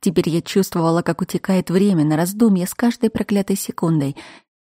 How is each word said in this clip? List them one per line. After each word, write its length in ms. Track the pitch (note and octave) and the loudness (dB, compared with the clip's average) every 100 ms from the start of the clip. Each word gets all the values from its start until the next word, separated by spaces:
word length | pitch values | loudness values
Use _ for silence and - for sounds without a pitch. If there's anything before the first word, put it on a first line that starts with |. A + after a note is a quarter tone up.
Теперь 280 | - E3 F3 | 0 0 0
я 120 | E3 | -2
чувствовала, 640 | - G3+ F#3+ F3 E3 E3 | -2 -2 -2 0 0 0
как 180 | E3+ D#3+ | 0 -4
утекает 480 | F#3 F3 - F#3+ F3 | -4 -4 0 0 0
время 340 | F3 G#3 F3+ | 2 2 2
на 140 | D3+ D#3 | 2 2
раздумья 480 | F3+ G#3 A#3 F#3+ F3+ | 0 2 2 4 0
с 80 | |
каждой 380 | - A#3+ - A3 | 0 -2 0 -2
проклятой 440 | - G3+ G3+ G3 G3 | -2 -2 0 0 -4
секундой. 600 | - - E3+ D#3+ C#3 C#3+ - - _ _ | -6 -4 0 0 -2 -6 -16 -20 _ _